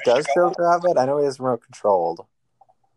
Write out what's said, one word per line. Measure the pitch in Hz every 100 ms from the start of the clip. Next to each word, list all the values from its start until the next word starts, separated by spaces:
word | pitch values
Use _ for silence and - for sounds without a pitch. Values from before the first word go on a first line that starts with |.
does | - 120 151 147
Joker | 180 - 170
have | 175
it? | 175 147
I | 131
know | 147
he | 143
is | 131
remote | 131 120
controlled. | _ 120 107 95 85 85 - _ _ _ _ _ _